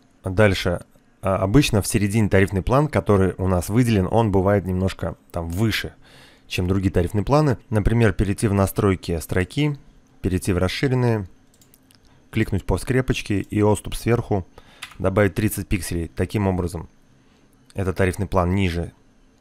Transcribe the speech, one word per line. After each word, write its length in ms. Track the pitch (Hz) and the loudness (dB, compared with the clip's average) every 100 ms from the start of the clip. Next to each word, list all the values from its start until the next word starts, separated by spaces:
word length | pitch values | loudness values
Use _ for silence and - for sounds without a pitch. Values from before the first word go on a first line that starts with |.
| _ _ | _ _
Дальше. 600 | 95 92 107 92 92 87 - _ _ _ | -6 2 4 4 -2 -4 -8 _ _ _
А, 140 | 95 92 | -2 0
обычно 460 | 95 131 143 107 | 4 4 4 0
в 40 | - | 0
середине 420 | 107 101 113 101 | 0 0 2 2
тарифный 340 | 95 95 95 | 4 2 0
план, 260 | 90 131 151 | 0 0 2
который 460 | 101 - 101 92 - | -2 2 2 2 0
у 80 | 92 | 0
нас 220 | 90 87 | 0 0
выделен, 400 | 110 120 104 90 | 0 2 2 2
он 220 | 113 113 | 2 2
бывает 340 | 95 95 101 90 | 2 2 2 0
немножко 500 | 92 95 - 85 87 _ | -2 -2 -4 -8 -10 _
там 180 | 87 82 | -10 -6
выше, 460 | 85 110 - - - - - - _ - | -2 -2 -2 -6 -14 -20 -20 -20 _ -10
чем 160 | - 90 | -4 -2
другие 260 | 98 95 | 0 0
тарифные 320 | 92 85 104 | 0 -2 -2
планы. 340 | 98 147 151 117 - | 0 2 2 -2 -2
Например, 420 | 107 92 117 110 | 0 2 2 2
перейти 360 | 95 101 95 113 | 2 -2 0 0
в 60 | |
настройки 640 | 98 95 - 101 90 - 82 | 2 0 2 0 0 -2 -6
строки, 580 | - 92 92 143 147 143 - - _ - | -4 -4 -2 -2 -2 -2 -12 -20 _ -6
перейти 320 | 98 90 - | -4 -2 0
в 60 | 87 | 0
расширенные, 680 | 92 - 139 127 123 110 92 - _ _ _ _ _ _ _ _ _ | 0 -2 -2 0 0 0 -4 -14 _ _ _ _ _ _ _ _ _
кликнуть 360 | 113 110 98 - | -4 -2 -2 -2
по 100 | 92 | -4
скрепочке 640 | - 127 123 - - 101 | 0 -2 0 -4 -2 -4
и 220 | - 104 | -2 2
отступ 320 | 104 101 - | 2 2 -2
сверху, 520 | - 113 117 - 101 - - - - - - | -6 0 0 0 -4 -4 -16 -20 -20 -20 -4
добавить 360 | 95 98 101 | 0 2 2
тридцать 340 | - 107 - - | 2 -2 -2 -4
пикселей. 400 | 101 - 85 80 | -4 -4 -6 -6
Таким 380 | - 95 110 95 | -4 -2 0 0
образом, 400 | 90 87 85 - _ _ _ _ _ _ _ _ | 0 -4 -8 -14 _ _ _ _ _ _ _ _
этот 220 | - 95 90 | -4 -4 0
тарифный 300 | 95 - 92 | 0 0 -2
план 280 | 98 87 | 0 2
ниже 380 | 98 92 85 82 - _ _ _ _ | 2 0 -2 -8 -12 _ _ _ _